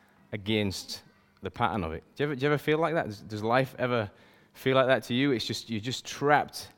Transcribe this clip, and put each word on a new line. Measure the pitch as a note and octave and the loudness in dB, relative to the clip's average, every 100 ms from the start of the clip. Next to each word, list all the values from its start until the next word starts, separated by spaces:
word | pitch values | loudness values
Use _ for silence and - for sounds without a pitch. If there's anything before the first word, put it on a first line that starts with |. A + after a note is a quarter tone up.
| _ _ - | _ _ -12
against | G#2+ F#2+ A2 G2+ F2+ - - - _ _ _ | -8 0 2 2 -2 -10 -14 -16 _ _ _
the | F#2 | -8
pattern | - A2+ F#2+ | -2 0 0
of | E2 | -2
it. | D#2+ - - | -6 -10 -4
Do | |
you | D3 | -4
ever, | C3 | 0
do | |
you | C#3+ | 0
ever | D3 | 0
feel | - D#3 | 0 0
like | E3 D#3+ | 2 0
that? | G#2+ | -2
Does, | G2+ | -6
does | - G#2+ | -8 -4
life | A2 B2 C3 - | 2 2 2 -2
ever | B2 A#2+ G#2 - - - _ | 0 0 -2 -6 -20 -20 _
feel | - C3 C3 | -4 2 4
like | B2+ | 6
that | B2 | 4
to | - | 2
you? | B2 C#3+ | 0 2
It's | A#2 - | 0 -2
just, | A2+ - | -6 -6
you're | A2 | -6
just | A#2+ A#2+ - | -6 -8 -8
trapped | - C#3+ D3 - - - | -2 4 4 4 -6 -16